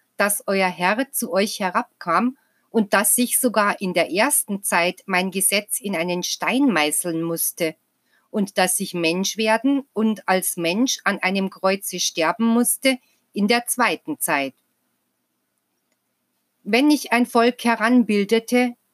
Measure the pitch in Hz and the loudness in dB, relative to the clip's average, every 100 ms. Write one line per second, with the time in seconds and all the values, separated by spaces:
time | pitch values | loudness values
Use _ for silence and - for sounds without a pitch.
0 | _ - 202 202 - 196 185 175 180 214 | _ -2 -2 -2 -2 0 0 0 0 2
1 | 269 - 214 180 208 - 185 202 247 - | 0 -6 -2 0 -2 -2 -4 -4 -6 -8
2 | 170 165 247 - _ _ _ 226 202 - | 0 0 0 -4 _ _ _ -2 2 2
3 | - - 240 - 254 214 208 - 190 175 | 2 0 0 0 0 2 0 0 -2 0
4 | 131 175 269 - - 196 - 180 175 180 | 0 0 0 0 -4 -6 -2 0 0 -4
5 | - 185 185 190 190 202 208 - 202 170 | -4 -2 -2 -2 0 -2 -4 -8 -6 -4
6 | 175 180 - - 160 240 285 165 151 147 | -2 -4 -4 -6 -2 0 2 2 0 -2
7 | 175 165 165 165 - - 165 - _ _ | -4 -4 -4 -4 -6 -4 -6 -6 _ _
8 | _ _ _ 214 196 - 185 - 196 175 | _ _ _ -4 -4 0 0 -2 -4 -2
9 | 160 180 190 196 220 220 269 277 - 208 | -2 0 -2 -2 0 0 2 0 -2 -2
10 | 220 208 - 190 180 - 165 196 262 - | 0 0 0 -2 -2 -4 -2 0 -2 -2
11 | 196 202 185 196 190 - 190 196 - 175 | -4 -2 -2 -2 -2 -2 -2 -2 -4 -6
12 | - - 160 175 226 233 240 - 269 254 | -6 -2 -2 0 2 2 0 0 0 -2
13 | _ _ _ - 202 240 240 - 226 156 | _ _ _ -2 0 0 0 0 0 -2
14 | - 147 - 147 135 - _ _ _ _ | -6 -6 -2 -2 -4 -10 _ _ _ _
15 | _ _ _ _ _ _ _ _ _ _ | _ _ _ _ _ _ _ _ _ _
16 | _ _ _ _ _ _ 202 226 294 294 | _ _ _ _ _ _ -2 2 4 2
17 | - 233 247 233 233 240 240 220 226 254 | 2 0 2 2 2 2 0 0 4 4
18 | 214 208 202 226 226 247 247 240 _ | 4 2 2 0 2 0 0 -4 _